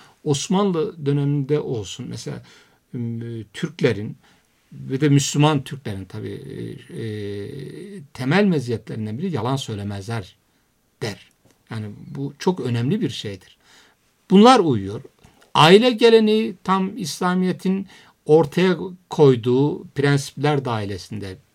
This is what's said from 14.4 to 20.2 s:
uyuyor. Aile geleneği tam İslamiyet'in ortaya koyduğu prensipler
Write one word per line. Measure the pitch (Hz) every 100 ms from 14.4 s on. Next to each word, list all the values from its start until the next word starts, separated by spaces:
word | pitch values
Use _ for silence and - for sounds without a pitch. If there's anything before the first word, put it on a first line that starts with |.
| 240 254
uyuyor. | 165 113 98 120 - _ _ _ _
Aile | 131 156 202 254
geleneği | 220 233 226 214 220 220 185
tam | - 190 190 226
İslamiyet'in | 151 - 180 180 185 180 185 190 190 - - _ -
ortaya | 156 147 170 185 165 185 - -
koyduğu | - 143 120 123 127 147 -
prensipler | - - 143 143